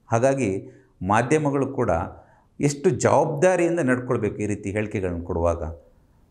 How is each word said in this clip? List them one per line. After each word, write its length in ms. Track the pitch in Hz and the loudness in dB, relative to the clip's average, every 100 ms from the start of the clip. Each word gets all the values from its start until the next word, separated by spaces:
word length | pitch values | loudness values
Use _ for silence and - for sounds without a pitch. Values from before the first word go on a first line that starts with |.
| - | -2
ಹಾಗಾಗಿ 640 | 117 131 139 107 98 - - _ _ 92 | 2 2 2 0 -2 -8 -20 _ _ 0
ಮಾಧ್ಯಮಗಳು 600 | 107 123 156 143 139 135 | 2 4 2 2 -2 -2
ಕೂಡ 240 | 127 107 82 90 - - _ _ - | -2 0 0 -2 -10 -20 _ _ -2
ಎಷ್ಟು 300 | 143 143 185 | -2 2 0
ಜವಾಬ್ದಾರಿಯಿಂದ 920 | 120 110 123 156 147 185 180 170 170 | 2 4 4 2 2 2 4 2 0
ನಡ್ಕೊಳ್ಬೇಕು 560 | 131 127 127 113 104 - | 0 0 -2 -2 -2 -4
ಈ 100 | 104 | -4
ರೀತಿ 240 | 101 101 | -4 -4
ಹೇಳಿಕೆಗಳನ್ನ 520 | 104 107 107 92 85 | -4 -4 -4 -4 -4
ಕೊಡುವಾಗ. 420 | 85 85 85 82 80 80 - _ _ _ _ | -4 0 0 0 -6 -10 -20 _ _ _ _